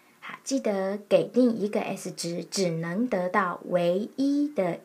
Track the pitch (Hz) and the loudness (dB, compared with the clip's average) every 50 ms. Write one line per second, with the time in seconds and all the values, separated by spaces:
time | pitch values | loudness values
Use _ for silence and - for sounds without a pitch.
0 | _ _ _ _ - - - - - - 269 269 226 220 202 190 190 190 202 208 | _ _ _ _ -18 -16 -16 -14 -8 -4 -4 -2 0 0 0 0 0 -2 -4 -4
1 | - - 202 175 - - - 240 254 240 226 - 190 208 208 214 - - 196 - | -2 2 4 4 4 4 4 4 4 4 4 2 -2 -2 -2 -2 -2 -2 -6 -6
2 | - 185 160 - - 170 170 175 170 - - 202 190 175 165 160 165 170 175 202 | -8 -10 -8 -6 -6 -6 -6 -6 -8 -4 -2 0 0 0 0 -2 -4 -4 -2 -2
3 | 247 247 - - 269 180 180 214 190 175 175 - - - 180 175 175 175 180 196 | 0 0 0 0 0 2 2 2 0 0 -4 -6 -4 0 2 2 4 4 2 0
4 | 226 - - - 269 277 285 285 294 294 294 - 185 175 170 - - | -2 -4 -4 -2 0 0 2 0 0 0 0 0 0 0 -2 -4 -6